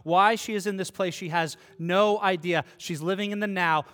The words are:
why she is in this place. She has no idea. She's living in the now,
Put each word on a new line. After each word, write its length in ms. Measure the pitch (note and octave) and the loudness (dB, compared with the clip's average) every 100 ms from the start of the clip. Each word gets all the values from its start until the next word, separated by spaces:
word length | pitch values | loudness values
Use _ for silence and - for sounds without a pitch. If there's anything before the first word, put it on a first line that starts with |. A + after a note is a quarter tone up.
why 320 | D#3 F3 G#3 A3+ | 2 6 6 4
she 180 | - | -2
is 140 | G#3+ G3 | -4 -4
in 100 | F#3+ | -4
this 120 | F3+ | -6
place. 240 | - F#3 | -4 -6
She 160 | - F3 | -4 -4
has 280 | E3+ D#3+ - - - | -2 -2 -6 -18 -8
no 420 | E3+ F#3 G#3 G#3 | 0 2 2 2
idea. 420 | G3 F3+ E3+ E3 - - | 0 0 0 -2 -2 -10
She's 240 | - D#3 | -10 -6
living 300 | E3 G3 G#3 | -4 -2 -4
in 100 | G#3 | -4
the 60 | G#3 | -4
now, 360 | F#3+ E3+ D#3 - | 0 2 0 -2